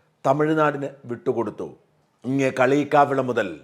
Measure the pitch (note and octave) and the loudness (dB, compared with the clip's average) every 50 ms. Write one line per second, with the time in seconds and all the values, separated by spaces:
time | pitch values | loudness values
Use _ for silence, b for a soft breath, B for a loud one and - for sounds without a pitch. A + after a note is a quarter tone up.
0 | _ _ _ _ - C#3 C3+ D3 D3+ D3+ D#3+ D#3 D#3 D3+ C#3+ C#3 C#3 C3+ - - | _ _ _ _ -2 0 0 2 0 0 2 2 2 0 0 -2 -6 -10 -10 -12
1 | - B2 A#2+ A2 - - B2 A2+ A2+ G#2 G2+ - F#2+ - - - _ _ _ _ | -12 -12 -12 -6 -4 -2 -2 -2 -2 -4 -6 -10 -12 -14 -14 -18 _ _ _ _
2 | _ _ _ _ - A#2 C3+ C#3 C3+ C3+ C3 C3 B2+ B2+ C#3 D3 D3 - - D3 | _ _ _ _ -6 -4 -2 0 0 0 2 2 2 4 4 2 2 2 4 4
3 | C#3+ C#3+ C#3 C3+ B2+ B2+ A#2+ A#2 G#2+ F#2+ E2 D2 | 4 4 2 0 -2 -2 -2 -2 -2 -4 -6 -12